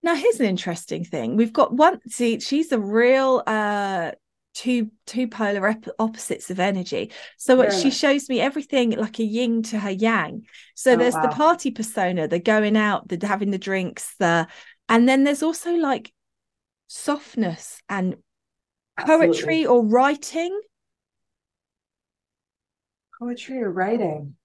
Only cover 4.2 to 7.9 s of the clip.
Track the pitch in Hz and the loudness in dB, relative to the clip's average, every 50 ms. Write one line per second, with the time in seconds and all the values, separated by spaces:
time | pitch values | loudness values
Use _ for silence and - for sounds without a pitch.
4.2 | _ _ _ _ _ _ _ - - 247 247 240 220 214 _ _ _ - - 233 | _ _ _ _ _ _ _ -8 -4 -2 0 0 -2 -4 _ _ _ -10 -6 -4
5.2 | 254 233 226 - 226 202 202 202 190 208 220 220 - - - _ 220 220 220 - | -4 -4 -4 -4 -2 -2 -2 0 0 0 0 -2 -6 -16 -6 _ -4 -4 -4 -8
6.2 | - - 185 - - - 185 185 180 196 202 190 180 180 - - 95 220 - - | -10 -10 -10 -10 -8 -10 -4 -2 -2 0 0 -2 -4 -4 -6 -6 -6 -6 -10 -18
7.2 | - - _ _ - - 262 254 240 208 202 - 339 269 | -20 -20 _ _ 2 2 4 6 6 4 2 2 2 0